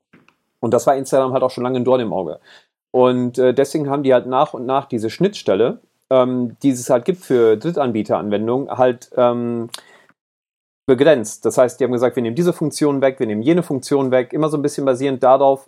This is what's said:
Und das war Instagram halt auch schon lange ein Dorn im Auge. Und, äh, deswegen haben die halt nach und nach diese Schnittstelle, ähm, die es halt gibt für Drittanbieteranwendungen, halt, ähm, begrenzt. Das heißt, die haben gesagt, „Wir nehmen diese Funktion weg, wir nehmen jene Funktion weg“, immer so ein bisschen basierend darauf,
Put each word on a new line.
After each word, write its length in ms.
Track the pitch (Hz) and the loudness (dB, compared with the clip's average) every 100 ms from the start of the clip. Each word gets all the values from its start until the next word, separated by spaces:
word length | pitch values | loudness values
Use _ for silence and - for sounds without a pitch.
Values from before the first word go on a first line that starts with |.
| _ _ _ _ _ _ | _ _ _ _ _ _
Und 120 | 113 | 0
das 140 | 120 147 | 2 2
war 80 | 139 | 0
Instagram 360 | 135 139 131 | 0 0 2
halt 100 | 135 | 0
auch 80 | 127 | -2
schon 120 | - | -2
lange 160 | 123 127 | -4 -2
ein 60 | 123 | 0
Dorn 160 | 127 | 0
im 100 | 110 | 0
Auge. 280 | 87 82 80 _ - _ _ _ | -4 -6 -10 _ -20 _ _ _
Und, 460 | 127 127 123 123 123 | 2 2 2 -2 0
äh, 160 | 127 | 2
deswegen 360 | 123 135 160 143 | 2 0 -2 -4
haben 140 | 143 | -2
die 100 | 135 | 2
halt 120 | 127 120 | 2 2
nach 280 | 131 147 120 | 0 0 -4
und 100 | 123 | -4
nach 200 | 135 135 | -4 -4
diese 220 | 120 110 | -6 -6
Schnittstelle, 680 | - 190 208 - 98 123 233 _ _ _ | -2 -2 -2 -2 0 0 -2 _ _ _
ähm, 480 | 131 127 127 123 113 | 2 2 0 -6 -2
die 80 | 139 | -2
es 180 | 123 123 | -2 0
halt 160 | 123 123 | 0 0
gibt 180 | 185 | -6
für 320 | - 127 113 107 | 0 4 4 2
Drittanbieteranwendungen, 1120 | 156 170 131 107 104 101 101 101 110 127 143 - | -2 -4 -2 -4 -2 -4 -2 -4 -2 -4 -4 0
halt, 340 | 127 123 - - | 0 0 -6 0
ähm, 540 | 123 120 120 117 113 - _ _ _ _ _ _ _ _ _ _ - | 0 0 -4 -6 -8 -14 _ _ _ _ _ _ _ _ _ _ 0
begrenzt. 580 | 123 143 139 104 - 117 | 4 4 4 0 -4 -2
Das 140 | 120 | 2
heißt, 200 | 123 - | 0 0
die 40 | |
haben 80 | 123 | -2
gesagt, 240 | 123 123 131 | 0 0 0
„Wir 80 | |
nehmen 120 | 113 120 | -4 -2
diese 160 | 175 | -2
Funktion 480 | 165 151 - 151 139 | -2 -6 -2 -2 2
weg, 180 | 135 131 | 0 0
wir 80 | 113 | -4
nehmen 160 | 104 | -2
jene 180 | 120 175 | 0 0
Funktion 480 | 160 139 - 143 131 | 0 -6 -2 -2 2
weg“, 240 | 127 123 | 0 0
immer 160 | - 156 | -4 -2
so 80 | 147 | -2
ein 60 | |
bisschen 220 | 139 143 135 | -4 -2 -2
basierend 360 | 123 139 127 | -2 -2 0
darauf, 460 | 127 135 139 135 | 4 6 4 2